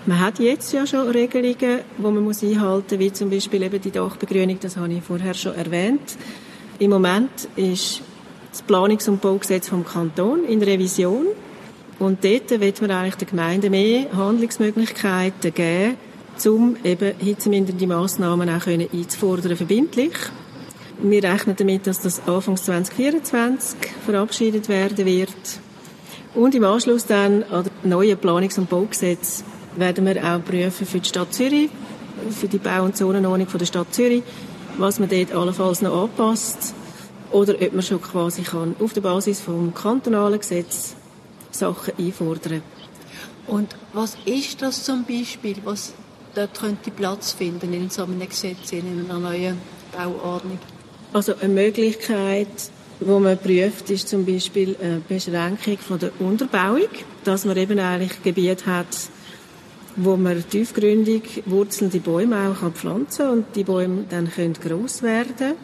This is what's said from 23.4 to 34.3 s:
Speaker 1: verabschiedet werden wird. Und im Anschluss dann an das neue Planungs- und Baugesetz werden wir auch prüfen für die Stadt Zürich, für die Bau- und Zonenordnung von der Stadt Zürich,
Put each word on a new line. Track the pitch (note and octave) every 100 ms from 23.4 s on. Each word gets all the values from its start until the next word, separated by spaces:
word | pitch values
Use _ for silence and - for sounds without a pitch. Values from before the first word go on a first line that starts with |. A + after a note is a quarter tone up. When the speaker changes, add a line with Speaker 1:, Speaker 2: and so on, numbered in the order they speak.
| A#3 C4 - - - -
Speaker 1:
verabschiedet | - G3+ G#3+ - A3+ G#3+ G#3
werden | G3 G3 G3 F#3
wird. | F#3 F#3+ - - - - - - - - - -
Und | A#3+ B3 C4
im |
Anschluss | G3+ A3+ A#3+ A#3+ -
dann | G#3 G3+ G3+
an | A3 F3+
das | F#3 -
neue | F#3+ F3+ G#3+ G3
Planungs- | F#3+ F3 F#3+ G3
und | F3+
Baugesetz | F3+ G#3 - F3+ F3 - - - - - -
werden | F3+ F#3
wir | F#3+ F#3+
auch | E3 F3
prüfen | E3 F3+ F3+ F#3 F#3+
für | F#3
die | -
Stadt | F3+ F3
Zürich, | - C4 D4 D4+ - - - - - A3
für | G#3+ G3
die | G3
Bau- | G3 F#3
und | F#3 -
Zonenordnung | F#3+ G3 F#3+ F#3 F#3
von | F3+
der | E3+
Stadt | F3+ E3+
Zürich, | - A#3+ A#3+ A#3+